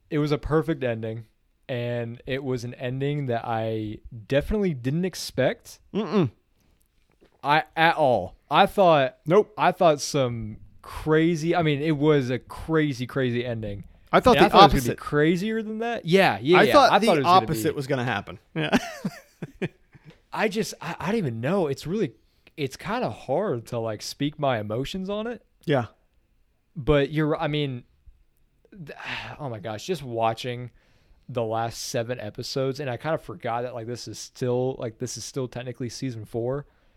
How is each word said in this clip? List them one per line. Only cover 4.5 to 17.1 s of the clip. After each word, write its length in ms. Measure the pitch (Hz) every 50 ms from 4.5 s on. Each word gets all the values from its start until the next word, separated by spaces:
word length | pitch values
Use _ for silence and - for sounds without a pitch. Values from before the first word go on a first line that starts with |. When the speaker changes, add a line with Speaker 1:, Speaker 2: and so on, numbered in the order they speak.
| 208 208 202 180
Speaker 1:
didn't 320 | 147 123 117 131 147 170 185
expect. 760 | 180 - - - - - 127 127 160 240 - - - - - _ -
Speaker 2:
Mm-mm. 380 | - 196 220 151 196 196 151 113 - _ _ _ _ _ _ _ _ _ _ _ _ _ _ _ _ _ _ _ _ _
Speaker 1:
I, 220 | - 139 151 156 - - -
at 220 | 160 160 170 139
all. 400 | 147 151 127 117 98 87 - - _ _ -
I 180 | 147 170 196
thought, 500 | 190 - 208 185 170 160 143 131 127 - _ -
Speaker 2:
Nope. 260 | 151 175 214 - - - 135
Speaker 1:
I 140 | 151 180
thought 280 | 175 - 185 160 151 139
some 580 | - - - 143 127 120 120 117 110 107 107 - - - - -
crazy, 760 | - - - - - 151 156 160 160 175 175 151 156 170 165
I 60 | 175
mean, 200 | 160 156 143 135
it 140 | 151 165 151
was 340 | 139 147 156 147 143 127 123
a 80 | 127 -
crazy, 680 | - - - - - 160 160 160 151 147 131 113 127
crazy 400 | 120 - 139 131 123 117 120 120
ending. 380 | 123 117 113 107 101 101 98 - - - _ - -
Speaker 2:
I 80 | 175 185
thought 160 | - 254 -
Speaker 1:
And 80 | 139 175
Speaker 2:
the 20 |
Speaker 1:
I 20 | 208
thought 120 | - 185
it 20 |
was 100 | 202 - -
gonna 80 | 143
be 80 | 123 117
Speaker 2:
opposite. 60 | - -
Speaker 1:
crazier 640 | - - 147 147 151 165 185 170 202 220 220 226 208
than 140 | 214 220 214
that. 260 | 226 233 233 - -
Yeah, 320 | - 180 196 180 143 107 98
yeah, 180 | 120 151 180 -
Speaker 2:
I 40 |
Speaker 1:
yeah. 100 | 214 -
Speaker 2:
thought 200 | - 233 262 -
Speaker 1:
I 60 | 156 202
Speaker 2:
the 60 | 220
Speaker 1:
thought 100 | 220